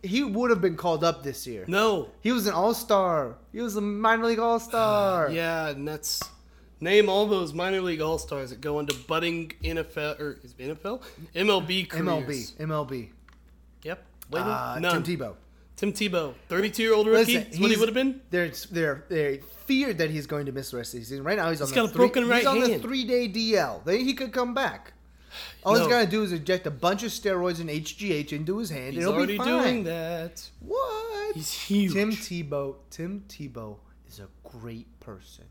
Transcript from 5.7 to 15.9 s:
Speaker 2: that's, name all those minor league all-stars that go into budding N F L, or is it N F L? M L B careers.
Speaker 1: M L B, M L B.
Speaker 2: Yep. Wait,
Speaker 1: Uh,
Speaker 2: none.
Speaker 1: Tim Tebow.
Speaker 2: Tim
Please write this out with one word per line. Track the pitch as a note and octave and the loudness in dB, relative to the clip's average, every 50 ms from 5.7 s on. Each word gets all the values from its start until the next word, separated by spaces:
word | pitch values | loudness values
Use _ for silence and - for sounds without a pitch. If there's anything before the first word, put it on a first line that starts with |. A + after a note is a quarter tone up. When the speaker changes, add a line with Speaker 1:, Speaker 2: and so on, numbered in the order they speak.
| C#3+ C3+ C#3+ | -4 -6 -6
Speaker 2:
that's, | D3+ D#3 D3+ - - - - - - - - - - - - - - - _ | -8 -8 -6 -6 -6 -4 -4 -6 -10 -12 -20 -20 -20 -20 -20 -20 -20 -14 _
name | D#3 E3+ G3 G#3 G#3 | 0 6 6 6 6
all | G3 F#3+ G3+ G#3+ | 6 6 4 4
those | G#3+ G#3 F#3 F3 D#3 C#3+ | 4 2 0 0 -2 -2
minor | E3 F3 F#3+ F#3+ F#3+ | -2 -2 0 0 0
league | F#3 F3+ E3 D3+ | 0 -2 -2 -2
all-stars | D3+ D#3 E3 D3+ - - D#3 C#3 C3+ A#2+ | -2 -2 -2 -4 -4 -6 -8 -8 -8 -8
that | B2 A2+ | -12 -8
go | C3+ D3+ D3 D3+ | -6 -4 -2 -2
into | D3 C#3+ C3 B2 - | -2 -2 -4 -6 -4
budding | - D#3+ D#3+ E3 E3+ E3+ E3 E3 D#3 - - - | -2 -2 0 0 0 -2 -4 -6 -8 -10 -6 -6
N | E3 E3 | -4 -2
F | E3 D#3 D#3 - | -4 -6 -6 -6
L, | D#3+ D3 D3+ D3+ - | -6 -4 -4 -6 -6
or | D3 D3 B2 - - | -8 -8 -8 -10 -16
is | B2 - | -20 -18
it | - B2+ | -12 -10
N | C#3 | -10
F | D#3 D#3 - | -10 -8 -8
L? | G3 A#3 B3+ - - - - D#3+ - - | -8 -8 -8 -10 -16 -18 -18 -20 -10 -4
M | E3+ F#3+ G#3+ | 0 2 4
L | G3+ F#3 | 4 2
B | D#3 D#3 F#3 F#3+ F3+ | 2 0 -2 -2 -2
careers. | - - D#3+ | -4 -4 -2
Speaker 1:
M | F3 F#3 | 0 0
L | E3+ D#3 C3+ | 0 0 -2
B, | B2+ D3 C3 A2+ - - - | -4 -6 -6 -6 -10 -10 -8
M | D#3 D#3 | -6 -4
L | D#3 D3+ D3 | -4 -4 -4
B. | B2+ C3+ B2 A2 - - - - - - - _ - - _ - - _ - - | -4 -8 -10 -10 -12 -18 -20 -20 -20 -20 -20 _ -20 -20 _ -20 -20 _ -16 -12
Speaker 2:
Yep. | D#3 F3 - - - _ - - - | -10 -10 -10 -12 -20 _ -20 -12 -6
Wait, | C#3 E3+ | -4 -2
Speaker 1:
Uh, | F#3+ G#3 B2+ B2+ B2+ B2 A#2+ D#3+ | -2 -2 -2 -2 -4 -4 -4 -2
Speaker 2:
none. | E3 F3+ E3+ D#3+ C3 | 0 2 2 2 0
Speaker 1:
Tim | E3 F3 D3 | -2 -4 -4
Tebow. | C3 G#2+ F#2 - - - - - - _ - | -4 -8 -10 -14 -20 -20 -20 -20 -20 _ -8
Speaker 2:
Tim | - - G3+ | -4 -4 -4